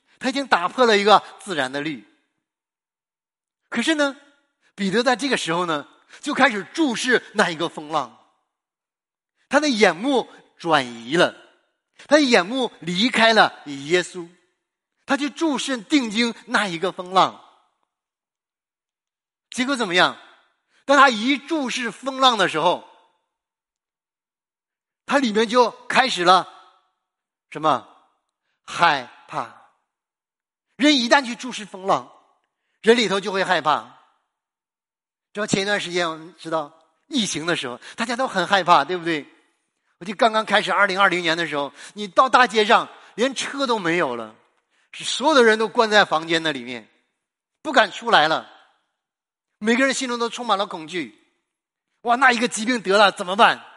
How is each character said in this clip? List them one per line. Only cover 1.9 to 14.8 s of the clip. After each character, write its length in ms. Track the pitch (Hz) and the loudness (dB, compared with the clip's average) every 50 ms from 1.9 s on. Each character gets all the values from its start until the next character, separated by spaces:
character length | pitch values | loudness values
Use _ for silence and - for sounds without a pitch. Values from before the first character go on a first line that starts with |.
| 151 113 101 _ _ _ _ _ _ _ _ _ _ _ _ _ _ _ _ _ _ _ _ _ _ _ _ _ _ _ _ _ _ _ _ - | -8 -12 -14 _ _ _ _ _ _ _ _ _ _ _ _ _ _ _ _ _ _ _ _ _ _ _ _ _ _ _ _ _ _ _ _ -10
可 140 | - 233 233 | -8 -4 -2
是 120 | 285 320 | -2 0
呢， 220 | 302 294 277 269 - _ _ _ _ _ _ _ _ _ _ _ | 0 0 -2 -4 -8 _ _ _ _ _ _ _ _ _ _ _
彼 160 | - 202 196 | -6 -4 -2
得 120 | 170 220 247 | 0 0 2
在 140 | 269 247 | 2 0
这 120 | 208 269 285 | 0 0 -2
个 80 | 247 | -4
时 160 | 190 - 160 160 | -4 -2 -2 -2
候 140 | 175 180 | -2 -2
呢， 220 | 170 160 147 139 - _ _ _ _ - - | -2 -4 -6 -6 -10 _ _ _ _ -20 -14
就 140 | - - 285 | -10 -6 -2
开 160 | - 262 277 | 0 0 0
始 120 | 220 202 180 - - | 0 -2 -8 -8 -4
注 220 | - 330 277 226 | -2 -2 -2 -2
视 300 | 180 - 254 247 196 - - - | -2 -2 0 0 0 0 -2 -2
那 160 | 208 202 175 | -2 0 0
一 60 | 170 | -2
个 120 | 147 170 160 | -4 -6 -8
风 200 | - - 156 147 | -8 -10 -10 -6
浪， 440 | 160 156 131 117 113 _ _ _ _ _ _ _ _ _ _ _ _ _ _ _ _ _ _ _ _ _ _ _ _ _ _ - | -6 -6 -6 -6 -12 _ _ _ _ _ _ _ _ _ _ _ _ _ _ _ _ _ _ _ _ _ _ _ _ _ _ -2
他 100 | - 285 | 0 0
的 100 | 302 302 | 0 0
眼 280 | 254 202 214 190 165 | 2 4 4 2 2
目 340 | 160 208 277 277 240 - - - - - _ _ | 2 -2 -2 -2 -2 -2 -4 -10 -20 -20 _ _
转 300 | - - 165 160 147 131 | -10 -2 2 2 2 2
移 300 | 123 120 117 113 117 143 | -2 -8 -14 -8 -2 0
了， 180 | 170 170 123 101 - - _ _ _ _ _ _ _ _ _ _ - - | 2 2 0 -2 -6 -20 _ _ _ _ _ _ _ _ _ _ -18 -4
他 100 | - 269 | 0 2
的 60 | 311 302 | 2 4
眼 240 | 254 240 202 175 | 4 4 2 2
目 240 | 185 247 269 247 202 - - | 0 -2 -4 -4 -6 -6 -10
离 280 | - 165 180 175 214 254 | -10 -6 -4 -2 -2 0
开 240 | - 220 226 226 226 | 2 2 4 4 6
了 280 | 220 185 139 - - - | 6 4 4 2 -6 -14
耶 380 | 151 143 139 139 143 170 180 175 | -14 -12 -10 -4 -2 -2 -2 -2
稣， 240 | - - 185 170 170 180 _ _ _ _ _ _ _ _ _ | -4 -8 -16 -16 -16 _ _ _ _ _ _ _ _ _ _